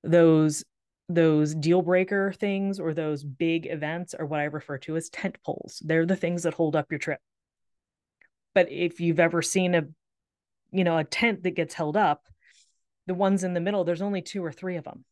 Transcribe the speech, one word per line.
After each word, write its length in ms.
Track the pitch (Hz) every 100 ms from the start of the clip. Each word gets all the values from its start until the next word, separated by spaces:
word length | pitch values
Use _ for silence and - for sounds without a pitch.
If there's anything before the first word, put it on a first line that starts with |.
Those, 600 | - 170 165 160 156 151 - _ _ _ _
those 460 | 170 160 151 151
deal 300 | 160 151 175
breaker 500 | 170 180 185 202 196
things 460 | 190 202 196 196 196
or 140 | 160
those 300 | 156 156 147
big 440 | 143 131 165 165 156
events 480 | 151 151 165 180 -
are 100 | 147
what 140 | 151
I 60 | 147
refer 340 | 147 - 139
to 160 | - 160
as 140 | 165
tent 280 | - 190 - -
poles. 360 | - - - 151
They're 200 | 160 165
the 100 | 185
things 280 | 170 175
that 120 | 165 -
hold 200 | 160 156
up 160 | 147
your 80 | 156
trip. 200 | - 143 _ _ _ _ _ _ _ _ _ _ _ _ _ 196
But 160 | 175
if 280 | 143 175 -
you've 180 | 170 160
ever 220 | 165 170
seen 320 | 160 196 180 175
a, 80 | 151 - _ _ _ _ _ _ _
you 120 | 190
know, 140 | 175 165
a 60 |
tent 400 | 156 - 233 202
that 120 | 180 175
gets 180 | 160
held 220 | - 151 170
up, 300 | 190 147 _ _ _ _ _ _ _ _ -
the 80 | 180
ones 280 | 196 196
in 100 | 180
the 80 | 175
middle, 240 | 170 208 170
there's 160 | 170
only 200 | 202 196
two 220 | 165 202
or 80 | 170
three 240 | - 185 175
of 80 |
them. 220 | 143 - _